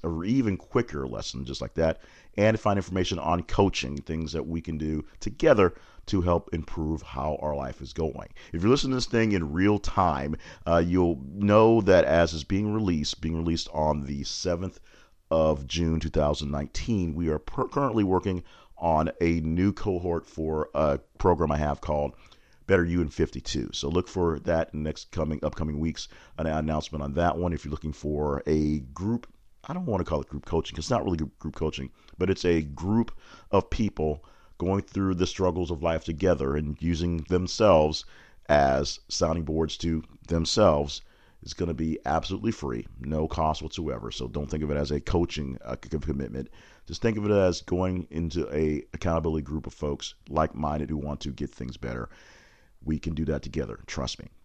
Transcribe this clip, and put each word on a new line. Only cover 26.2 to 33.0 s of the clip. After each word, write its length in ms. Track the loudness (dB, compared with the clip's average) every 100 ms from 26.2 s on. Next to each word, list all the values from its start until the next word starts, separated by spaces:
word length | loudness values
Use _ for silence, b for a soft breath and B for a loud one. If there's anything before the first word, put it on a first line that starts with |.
| B -6
an 80 | -2
announcement 580 | -2 0 -2 -4 -6
on 100 | -4
that 240 | 0 0 0
one. 160 | -2
If 120 | -4 -6
you're 60 |
looking 200 | -8 -8
for 520 | -6 -4 -2 -2 -2 0
a 340 | 2 2 0
group, 460 | -4 -6 -4 -4 -6 -18 -20 -20 -10
I 60 |
don't 140 | -8 -2
wanna 160 | -2
call 180 | -2 -4
it 80 | -4
group 160 | -10 -2
coaching, 300 | -2 -2 -6
'cause 100 | -2
it's 60 |
not 120 | -2
really 140 | 0 -2
group, 200 | -4 -8
group 160 | -10 -4
coaching, 340 | -4 -4 -10 b b -2
but 100 | 0
it's 160 | 2 2
a 160 | 2
group 500 | 2 -4 0 2